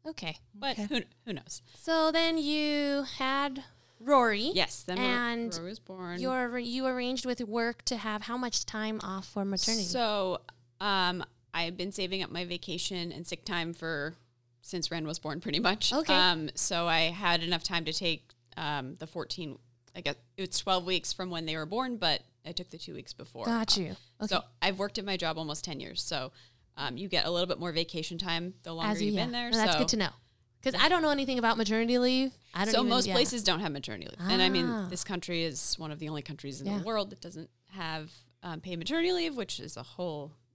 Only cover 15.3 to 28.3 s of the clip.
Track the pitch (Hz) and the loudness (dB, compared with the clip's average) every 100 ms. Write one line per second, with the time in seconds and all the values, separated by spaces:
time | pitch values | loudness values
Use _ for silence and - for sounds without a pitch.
15.3 | 175 226 147 180 214 - 269 311 185 180 | -6 -2 2 2 2 2 2 4 6 6
16.3 | 165 156 - - 175 170 165 165 175 185 | 4 -2 -2 0 2 4 4 4 2 2
17.3 | 170 165 170 - 170 160 160 180 156 _ | 2 2 -2 0 -2 0 0 0 -2 _
18.3 | _ _ - 151 147 131 - 160 170 - | _ _ -6 -2 -2 -4 -10 -10 -8 -6
19.3 | - 156 - _ _ _ - 143 143 _ | -6 -8 -10 _ _ _ -6 -4 -4 _
20.3 | - 185 - - 185 175 180 - - 185 | -8 -2 -2 2 2 2 0 0 -4 -4
21.3 | 165 160 160 156 220 254 233 160 - - | -4 -4 -4 -2 -2 -2 0 2 0 -4
22.3 | _ 156 165 180 165 - 151 - - 147 | _ -10 -10 -10 -12 -12 -12 -12 -16 -14
23.3 | - - 233 220 208 165 185 - _ 214 | -6 -2 0 2 0 0 -8 -16 _ -2
24.3 | 185 - _ 185 190 202 214 196 185 165 | -2 -2 _ 2 2 -4 -4 -4 -2 0
25.3 | 156 156 151 - 139 - - - 147 131 | -2 -4 -4 -4 -6 -6 -6 -4 -4 -6
26.3 | - - _ _ - 139 123 190 175 - | -12 -20 _ _ -6 -4 -4 0 0 2
27.3 | 175 180 143 175 156 - 165 160 170 180 | 0 0 -2 -2 -2 -2 -4 -6 -6 -2